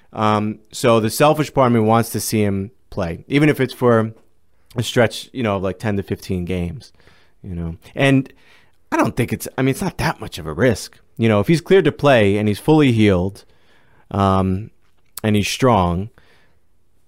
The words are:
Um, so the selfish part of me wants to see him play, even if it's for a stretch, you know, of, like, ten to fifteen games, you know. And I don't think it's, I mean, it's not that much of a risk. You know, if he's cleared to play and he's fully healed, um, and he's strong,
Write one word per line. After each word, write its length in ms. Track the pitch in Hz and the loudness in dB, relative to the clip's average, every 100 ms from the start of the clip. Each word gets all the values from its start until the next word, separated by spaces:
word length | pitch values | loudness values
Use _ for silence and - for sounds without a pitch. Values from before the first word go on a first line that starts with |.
| _ | _
Um, 460 | 117 107 107 107 107 _ | -4 0 0 -2 -8 _
so 280 | - 127 113 | -2 2 2
the 100 | 110 | 2
selfish 440 | - 147 151 139 | 2 2 2 -2
part 140 | - 127 | 2 2
of 60 | |
me 60 | 117 | 4
wants 320 | 110 113 110 | 4 2 0
to 80 | 110 | -6
see 240 | - 110 | -4 -2
him 280 | 104 98 98 - _ | -2 -2 -8 -14 _
play, 360 | - 87 90 - | -8 -8 -8 -4
even 220 | 143 151 | 2 2
if 100 | 135 | 2
it's 140 | 127 | -2
for 400 | - 123 113 110 - _ _ _ _ _ 117 | 0 2 2 0 -6 _ _ _ _ _ -4
a 80 | |
stretch, 460 | 113 127 113 - - | -2 0 0 -2 -12
you 80 | - | -6
know, 120 | 113 98 | -2 -2
of, 60 | |
like, 160 | 95 92 | -2 -4
ten 180 | 113 101 | -4 -4
to 60 | |
fifteen 420 | 92 98 - 92 87 | -4 -8 -6 -6 -4
games, 460 | 92 87 85 - _ - _ _ _ | -4 -6 -8 -18 _ -20 _ _ _
you 120 | 104 87 | -12 -10
know. 220 | 82 87 - - | -10 -10 -16 -2
And 360 | 139 135 135 - _ _ _ _ _ | 2 2 0 -14 _ _ _ _ _
I 60 | 330 | -2
don't 180 | 269 - | -2 -2
think 180 | 110 | -4
it's, 140 | 214 - - | -4 -8 -4
I 40 | |
mean, 60 | 131 | -2
it's 120 | 131 | -2
not 160 | 190 - | -6 -4
that 220 | 147 - | -6 -4
much 180 | 104 - | -10 -12
of 80 | 80 | -10
a 60 | |
risk. 460 | 78 123 110 - - _ - | -2 0 0 -6 -20 _ -2
You 120 | 113 | 2
know, 100 | 104 | 2
if 80 | 101 | 2
he's 140 | 165 | 0
cleared 240 | - 190 151 | 2 2 2
to 60 | |
play 460 | - 143 127 104 104 | 0 2 4 4 2
and 100 | 107 | -2
he's 120 | 101 | -2
fully 320 | - 156 143 | 2 4 4
healed, 520 | 113 104 92 92 101 - _ _ _ _ _ _ | 4 4 2 -2 -8 -20 _ _ _ _ _ _
um, 580 | 104 98 95 95 92 110 _ _ _ _ - | -2 0 2 0 -2 -8 _ _ _ _ -6
and 120 | 107 104 | -2 0
he's 120 | 98 | -2
strong, 640 | - 131 107 87 87 104 - _ _ _ _ _ _ _ _ | 0 2 4 2 -2 -6 -14 _ _ _ _ _ _ _ _